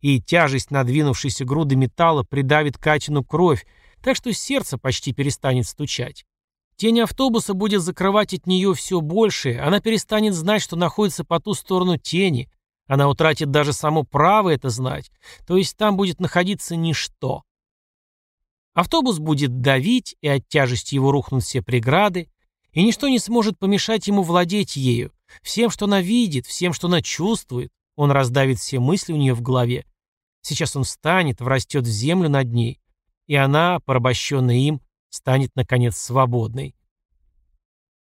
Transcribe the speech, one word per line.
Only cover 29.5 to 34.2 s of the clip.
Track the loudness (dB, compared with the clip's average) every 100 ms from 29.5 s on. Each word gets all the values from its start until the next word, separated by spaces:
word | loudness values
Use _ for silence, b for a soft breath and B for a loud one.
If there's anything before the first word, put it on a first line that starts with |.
| 0 0 -2 -8 _ _ _ _ _
Сейчас | -8 -4 -4
он | -4
встанет, | -6 -4 0 0 0 -2
врастёт | -2 -2 -2 -2
в | -2
землю | -2 0 0 2
над | 2 0
ней, | 0 -2 -4 _ _ _ _ _
и |
она, | 0 2 2 2 0
порабощённая | -2 0 0 -2